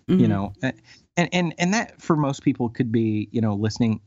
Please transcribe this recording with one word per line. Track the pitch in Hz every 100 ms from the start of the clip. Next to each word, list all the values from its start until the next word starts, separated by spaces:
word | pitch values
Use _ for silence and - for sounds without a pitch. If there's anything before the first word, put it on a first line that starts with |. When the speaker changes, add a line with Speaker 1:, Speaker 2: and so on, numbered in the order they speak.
| -
Speaker 1:
you | 185
Speaker 2:
Mm-hmm. | -
Speaker 1:
know, | 95 101 -
a-, | 131 - - - _ -
and, | 175
and, | 180 170 -
and | 175
that | 220 - -
for | -
most | 156 139 139
people | - 131 120
could | 117 120
be, | 117 113 107 107
you | 117
know, | 110
listening, | 101 110 - 117 107